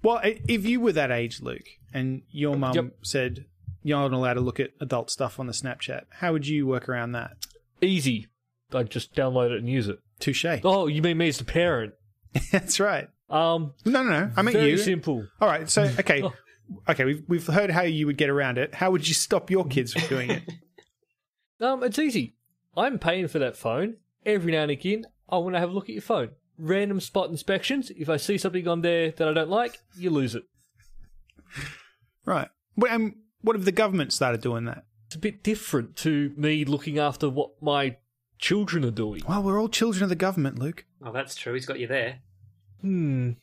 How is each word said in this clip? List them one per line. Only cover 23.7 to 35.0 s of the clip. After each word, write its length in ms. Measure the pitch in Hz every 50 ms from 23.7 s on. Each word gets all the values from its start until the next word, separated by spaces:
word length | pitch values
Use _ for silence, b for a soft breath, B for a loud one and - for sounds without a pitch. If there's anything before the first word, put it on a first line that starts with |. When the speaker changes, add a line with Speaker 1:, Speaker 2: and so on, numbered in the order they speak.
| 113 135 185 220 226 - _ _ _ _ _
Speaker 2:
Every 240 | 214 214 202 170 170
now 120 | 160 156
and 80 | 151 147
again, 320 | 143 131 - 185 202 220 220 - _ _ _ -
I 100 | 185 180
wanna 220 | 170 185 185 175
have 100 | 175 175
a 20 |
look 120 | 185 196 -
at 80 | -
your 100 | 220 208
phone. 280 | - - 233 170 123 147 - _ _ _ _ -
Random 400 | 160 156 185 196 208 202 196 185
spot 320 | 185 - - 196 185 -
inspections. 600 | 165 151 - - 196 185 - - 269 277 254 - -
If 120 | - 156 151
I 80 | 160
see 200 | 143 - - 202
something 300 | 190 - 190 170 185 170
on 140 | 170 170 170
there 320 | 170 170 170 170 165 160
that 160 | 156 - 165 156
I 40 |
don't 160 | 156 165 156 160
like, 300 | 196 220 247 240 - - _ _ _
you 140 | 180 180 180
lose 240 | 160 143 135 123 101
it. 80 | 117 - _ _ _ _ _ _ _ - - - - - - - - - _ _ - B B B B B B B B B B B B B B _ _ _
Speaker 1:
Right. 240 | - 190 151 - - _ _ _ _ _
Well, 160 | - 233 240
um, 220 | 226 233 220 208 - - _ _ _ _
what 120 | - 208 226
if 100 | 208 185
the 60 | 196
government 420 | 180 214 220 202 190 180 143 -
started 280 | - - 139 127 120 113
doing 240 | - 131 120 117 117
that? 200 | 117 - - - _ _ _